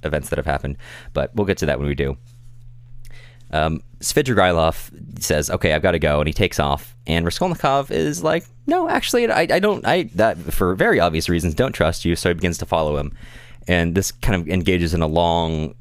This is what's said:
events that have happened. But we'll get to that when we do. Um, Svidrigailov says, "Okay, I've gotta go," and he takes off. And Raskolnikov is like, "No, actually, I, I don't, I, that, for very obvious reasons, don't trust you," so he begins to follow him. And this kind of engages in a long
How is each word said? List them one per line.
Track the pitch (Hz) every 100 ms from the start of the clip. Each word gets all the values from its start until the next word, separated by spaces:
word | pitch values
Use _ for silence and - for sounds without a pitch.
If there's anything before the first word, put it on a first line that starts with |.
events | 80 73 67
that | -
have | 71
happened. | 71 69 69 - - -
But | - 69 -
we'll | 98
get | 95
to | 78
that | 67
when | 71
we |
do. | 69 67 67 - - - - - - - - - - - - -
Um, | 78 78 80 - -
Svidrigailov | - - 135 104 92 85 80 82 - - - -
says, | - 78 76
"Okay, | 90 90
I've | 76
gotta | 90 85
go," | 76 73
and | 76
he |
takes | 76 92 -
off. | 73 71 - - -
And | 82
Raskolnikov | 85 - 180 170 147 139 139
is | - 160 147
like, | 156 165 - - -
"No, | 349 330
actually, | - - 247 233
I, | -
I | 165 160
don't, | 208 196 -
I, | 170 113
that, | 87 110 85
for | 85 - 92
very | 92 214 160
obvious | 87 80 80
reasons, | 85 85
don't | 78 131
trust | - 80 82
you," | 87 82
so | 92
he |
begins | 87 87 82
to | -
follow | 82 78 73
him. | 71 - - - - - -
And | 90 85
this | 87 95
kind | - - 95
of | 80
engages | 92 85 90 85
in | 85
a | 80
long | 80 85 85 82 80 78 -